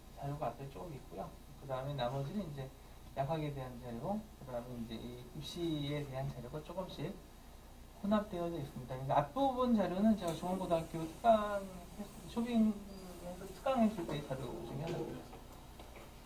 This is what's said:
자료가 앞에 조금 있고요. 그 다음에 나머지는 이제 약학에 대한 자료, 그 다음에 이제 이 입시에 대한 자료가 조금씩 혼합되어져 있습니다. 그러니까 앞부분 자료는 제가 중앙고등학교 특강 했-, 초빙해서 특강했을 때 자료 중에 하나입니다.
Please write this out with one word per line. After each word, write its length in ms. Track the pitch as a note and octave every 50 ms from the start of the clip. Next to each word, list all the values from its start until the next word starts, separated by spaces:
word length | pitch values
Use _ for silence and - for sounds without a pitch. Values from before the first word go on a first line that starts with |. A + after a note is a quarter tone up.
| - - -
자료가 320 | - C#3 C#3 C#3+ D3 D3 A#2
앞에 220 | - - C#3 C#3
조금 220 | - - - - C#3+
있고요. 340 | C3 - - - - - - - - - - - -
그 60 | C#3
다음에 280 | C3+ C3 B2+ C3+ C#3+ C#3+
나머지는 540 | C3 A#2+ A#2+ C3+ C#3 C#3 C#3+ G3 G#3 F#3 D3+
이제 160 | C#3+ C#3 C3+ C3 - - - - - - - - -
약학에 360 | C3 C3+ C#3 E3 D#3 D3+ D3 C3+
대한 240 | C3+ B2+ B2 A#2+ A#2
자료, 380 | B2 A#2+ A#2 A#2 C#3 F#3+ G#3 G#3+ - - - -
그 140 | C3+ C3
다음에 140 | B2 A#2+ B2 B2 B2 A#2 A2
이제 100 | A2 A2+
이 300 | A2+ A#2 B2 B2 B2 - - -
입시에 680 | D3+ C#3+ - - F3 E3+ E3 D3+ D3 C#3+ C#3 D3 D3 C#3+
대한 220 | C3 C3 C3 C#3 C#3
자료가 300 | - - A#2+ B2 D3+ D3+
조금씩 520 | D3+ - E3+ F#3+ F3+ E3+ - C#3 C#3+ F#3 - - - - - - - - - - - - - - - - - - -
혼합되어져 520 | G3 A3 G#3 G#3 - F3+ F3 E3+ E3+ E3+ D3+
있습니다. 360 | C#3 - - - B2 C3 C3
그러니까 240 | B2+ C3+ C3+ B2+ C#3+
앞부분 580 | D3 - - C4+ C#4 C4+ B3 B3 B3+ A#3+ A#3
자료는 400 | G#3 F#3 E3+ F3 F#3+ G#3+ A3+ G#3
제가 160 | - F3+ E3 D#3
중앙고등학교 720 | - F3 F3+ F#3+ F#3 F3+ E3+ E3+ E3 D#3+ - - D#3+ D#3+
특강 580 | - - - - A#3 A3 G#3+ G#3 G#3 G3+ G3+ G3 F#3+ F#3 F3+ - - - -
했-, 320 | G3+ - - - - -
초빙해서 1160 | - A#3 A#3 B3 A#3+ A3+ A3 G#3+ G3+ - - - - - - - - - F3+ F3 F3+ F#3 F#3+ - -
특강했을 520 | - - C4+ C4 A#3+ A3 G#3 - E3+ E3 -
때 180 | D3+ D3 - -
자료 140 | C3+ C3+ C3 A#2+ A2 A2 A2+
중에 180 | - C3+ C#3
하나입니다. 380 | D#3 E3 D#3 - - - B2+ - - - - - - - - - - - - - - - - - - - - - -